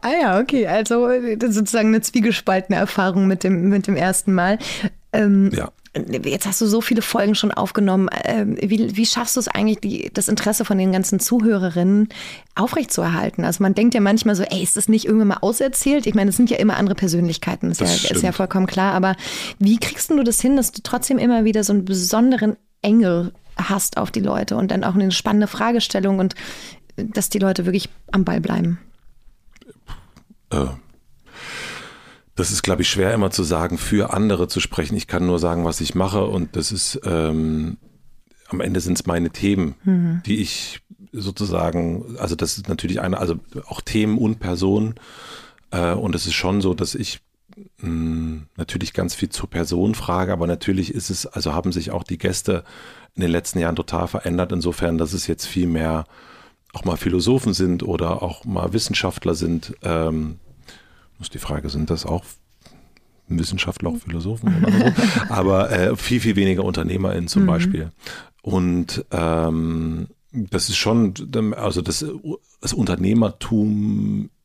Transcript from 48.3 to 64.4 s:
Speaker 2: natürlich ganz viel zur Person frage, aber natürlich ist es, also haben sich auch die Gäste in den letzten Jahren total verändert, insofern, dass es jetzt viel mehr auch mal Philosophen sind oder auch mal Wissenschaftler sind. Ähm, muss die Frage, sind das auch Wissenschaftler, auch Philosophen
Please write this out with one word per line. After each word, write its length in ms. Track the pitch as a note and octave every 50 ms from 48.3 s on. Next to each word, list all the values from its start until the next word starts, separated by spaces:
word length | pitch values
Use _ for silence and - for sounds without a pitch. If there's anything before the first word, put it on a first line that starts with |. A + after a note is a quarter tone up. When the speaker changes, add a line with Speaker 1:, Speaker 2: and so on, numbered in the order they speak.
| D#2+ D#2 D2+ - _
Speaker 2:
natürlich 380 | - E2 - - F2+ - - -
ganz 200 | - F2+ F2 -
viel 160 | - - -
zur 200 | - - - -
Person 440 | - F2 E2+ D#2+ F2+ F2 F#2 G#2 A2
frage, 380 | - - - F2 F2+ F#2 F2+ G2
aber 140 | E2+ E2+ E2+
natürlich 460 | F2 E2+ - - G2 F#2+ F2+ - -
ist 160 | A2+ - -
es, 160 | F#2+ - -
also 280 | - - G#2 F#2 E2+ D2
haben 180 | E2 F2 F#2 F2+
sich 180 | F2 D#2+ -
auch 120 | - F2 -
die 140 | - F2 E2
Gäste 460 | - F#2 F#2 - - - G2 E2+ - - - - - - - - - _ _
in 80 | -
den 100 | F#2 F2
letzten 280 | E2 E2+ - - - F#2
Jahren 160 | E2+ E2 E2
total 320 | D#2+ E2+ - - E2+ F2 F2
verändert, 460 | - G2+ - F2 F2 F2 F#2 F2+ F#2+
insofern, 440 | F2+ D#2+ F2 E2+ - - E2+ E2+ D#2+
dass 140 | E2 D#2 E2+
es 140 | F2+ - -
jetzt 180 | E2+ - -
viel 220 | - - F#2+ F2 F2
mehr 380 | E2 D#2+ D#2+ D#2+ D#2+ D#2 D#2+ - _ - - - - - - - _ _ _ _ _
auch 120 | - -
mal 100 | F#2 E2+
Philosophen 580 | D#2+ - - F2 F2+ E2+ G#2+ B2+ C3+ - A#2 F#2+
sind 300 | E2 F#2+ F2+ F2+ - -
oder 400 | - F2+ - F2 E2 F2 - -
auch 220 | E2+ E2 - -
mal 260 | A#2+ G2 F2+ F2 F2+
Wissenschaftler 640 | F2+ A2 - - - - - F#2 E2+ - - F2 E2+
sind. 380 | D#2+ E2 E2 E2+ E2 - - - - -
Ähm, 560 | F2 E2+ E2 D#2+ D#2+ D#2+ D#2+ D#2 D#2 D#2+ E2 - - - _ - - - - _ _ _ _ _ _ _ _
muss 100 | - -
die 80 | - -
Frage, 300 | - - D2 D2+ D2 C#2
sind 200 | C2 D2 D#2 D#2
das 160 | E2+ D#2 -
auch 180 | - D#2 F2 - - - _ _ _ _ _ _ - - - - _ _ _ _ _ _ _ _ _
Wissenschaftler, 640 | E2+ E2+ E2 E2 F#2+ F#2+ - - F#2 - - F2
auch 80 | E2 D#2+
Philosophen 680 | - - E2+ E2+ E2 F#2+ A2+ A2+